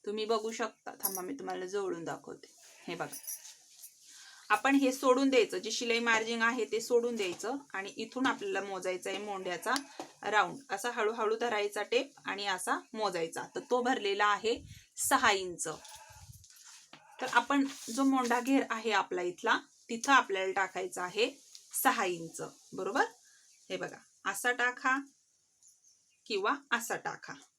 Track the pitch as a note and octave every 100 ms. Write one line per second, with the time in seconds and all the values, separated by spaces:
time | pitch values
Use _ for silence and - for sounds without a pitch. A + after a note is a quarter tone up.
0 | - G#3+ G#3+ A3+ A3 A3+ G#3+ _ - -
1 | G3+ F#3+ F3+ F#3 F#3 F#3 F#3 G3+ F#3+ E3+
2 | D#3+ - - - - - - - - E3+
3 | D3 - - - - - - - - _
4 | - - - - - - C4 C#4 C4 C4
5 | C4+ B3+ C4+ B3+ G3 F#3 G#3+ A3+ A#3 A#3
6 | A#3 A3 A3 A#3 A3+ B3 - A3 A#3 A#3+
7 | A#3+ A3+ F#3+ E3 G#3 C#4 - F#3+ G3 -
8 | A3+ B3+ C4 F3+ G3+ F#3+ G3 F#3+ F3+ F3+
9 | G3 F#3+ G#3 G3 F#3 F3 G#3+ C4+ C#4 -
10 | - - G3+ G#3+ F3+ C#3 - G3 A#3+ A#3
11 | G#3+ A#3 G#3+ A3+ A#3+ G#3 G3+ G#3 G3+ A#3+
12 | C#4 - - G3 G3+ F#3 - C#4+ - A3
13 | G#3 F3+ E3 C3+ B2 F3+ - B3 A#3+ A#3+
14 | G3+ G3 G#3 G3+ A3 - - - - -
15 | - C#4 A#3+ G3 F#3 E3 D#3+ D#3+ - -
16 | - - - - - - - - - -
17 | - - B3+ B3 A#3+ C#4 C4+ - - A#3
18 | C4+ C4+ A#3+ A#3+ A#3+ C4+ - A3+ A3+ G3
19 | - F3+ F3+ F3+ A3+ C4 - _ - A#3
20 | C#4 C4+ A#3 F#3+ F#3+ F#3+ F#3+ F3+ F#3 F#3
21 | F3+ G3 B3+ - - - - - C4 A3+
22 | F#3+ E3+ E3 - D#3 - - F#3+ F#3+ C4
23 | A#4 - _ _ _ _ _ F#3 F3+ -
24 | _ _ F#3+ G3 B3 B3 B3 B3 C4 C4+
25 | C#4 _ _ _ _ _ _ _ _ _
26 | _ _ - G3+ G#3 C#4 - A#3 A3+ F#3
27 | E3 - - F3+ -